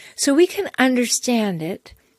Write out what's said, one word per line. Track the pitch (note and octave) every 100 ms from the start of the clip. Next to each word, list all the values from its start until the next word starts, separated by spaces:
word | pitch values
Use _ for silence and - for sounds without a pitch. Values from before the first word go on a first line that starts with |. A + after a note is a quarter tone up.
| - -
So | -
we | C#4 F4+
can | - F#4 -
understand | C4 B3 A#3+ - - A#3+ G#3 E3+
it. | D#3+ G#3 - - _